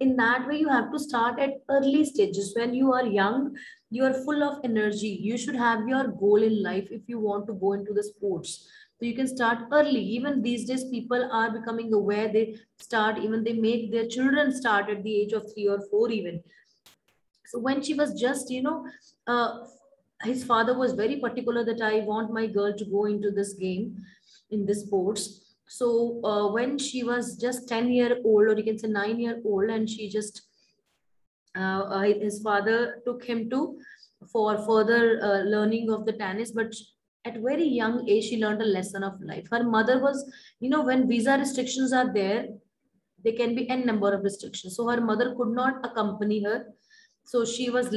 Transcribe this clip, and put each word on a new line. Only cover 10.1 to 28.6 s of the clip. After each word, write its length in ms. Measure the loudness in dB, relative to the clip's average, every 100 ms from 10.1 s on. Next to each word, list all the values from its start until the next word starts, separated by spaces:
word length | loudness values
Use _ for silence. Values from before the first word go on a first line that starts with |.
| -2
Even 260 | -2 0
these 240 | 0 -2 -2
days, 120 | -4 -4
people 400 | -6 -2 -2 0
are 220 | 0 0
becoming 420 | -2 -6 -6 0 2
aware। 260 | 2 0 2
They 240 | 0 0 -4 _ _
start, 420 | -4 0 2 0 -2
even 160 | -2
they 80 | 0
make 400 | 0 2 0 0
their 160 | -2 -2
children 420 | 0 2 4 2
start 400 | 2 2 2 0
at 140 | -4
the 100 | -2 0
age 120 | 0
of 140 | -2 -6
three 140 | -2 0
or 100 | 0 0
four 220 | 0 2
even। 320 | 0 -4 -8 -14 _ _ _ -20 _ _ _ _ _ -12
So 140 | -6
when 200 | -2 -2
she 140 | -2
was 260 | -2 -2 0
just, 300 | -2 -2 -6
you 120 | -4
know, 200 | -2 -4 -8 -18 _ _ -2
uh, 380 | 0 0 -4 -16 -20 _ _ _ -8
his 200 | -4 -2
father 320 | 2 4 4 2
was 140 | 0 0
very 180 | 0 0
particular 400 | -4 -4 -2 -2 -2
that, 120 | 0 0
"I 140 | 0 0
want 200 | -2 -2
my 100 | -2 -2
girl 220 | 0 0 -2
to 40 | -2
go 100 | 0 2
into 240 | 0 0 -2
this 100 | -4 -4
game, 340 | -4 -4 -4 -8 -16 _ _ -20 -6
in 100 | -4 -2
this 100 | -2
sports." 420 | 0 0 0 -2 -6 -12 _ _ _ -2
So, 120 | 0 2 0 -2 -2
uh, 220 | 0 2
when 260 | 0 -2 -2
she 180 | -4 -4 -2
was 240 | -2 -4 -4
just 260 | -4 -4 -4
ten 180 | -2 2
year 180 | 4 4 2
old, 240 | 6 6 6
or 60 | 4